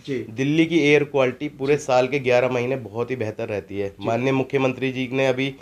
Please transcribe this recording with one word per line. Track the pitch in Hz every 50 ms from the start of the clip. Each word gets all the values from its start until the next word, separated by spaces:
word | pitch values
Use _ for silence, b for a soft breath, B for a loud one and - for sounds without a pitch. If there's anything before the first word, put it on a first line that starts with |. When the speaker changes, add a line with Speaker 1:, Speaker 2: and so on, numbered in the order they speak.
| -
Speaker 1:
जी। | - 135 120 110 -
Speaker 2:
दिल्ली | 113 113 135 143 151 160 165
की | 165 170 160
एयर | 143 147 147 147 143
क्वालिटी | 147 - 139 127 127 123 - 147
पूरे | 147 - - 135 135 147
Speaker 1:
जी। | 143 -
Speaker 2:
साल | - 127 127 127
के | 131 139 -
ग्यारह | 127 123 120 123 127 123
महीने | 127 123 120 123 135
बहुत | 123 110 98 101 113 120 123
ही | 131
बेहतर | 120 110 107 104 - 113
रहती | 110 107 98 - - 98 98
है। | 101 98
Speaker 1:
जी। | - - 98
Speaker 2:
माननीय | 110 113 117 127 135
मुख्यमंत्री | 135 135 131 - - 135 131 131 127 123 127 135
जी | 123 131 131 120 127
ने | 135 135
अभी | 131 127 127 135 139 135 b